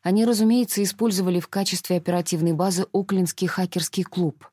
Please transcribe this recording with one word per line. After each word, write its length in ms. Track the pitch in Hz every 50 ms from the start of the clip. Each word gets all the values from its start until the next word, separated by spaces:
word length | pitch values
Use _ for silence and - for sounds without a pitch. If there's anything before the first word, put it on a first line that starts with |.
| _
они, 180 | 180 190 214 226
разумеется, 600 | 233 240 208 220 220 233 247 240 - - 202 202
использовали 560 | 185 196 - 220 233 190 185 185 180 180 175
в 80 | 165 -
качестве 480 | - 196 196 - 185 175 - - 180
оперативной 560 | 175 170 175 175 175 170 - 180 160 165 170
базы 340 | 165 156 180 196 180 180 185 -
Оклендский 560 | - 196 196 202 196 185 180 165 - - 185 170
хакерский 560 | - - 185 175 - 180 160 - - 190 175
клуб. 440 | - - 185 175 151 - _ - -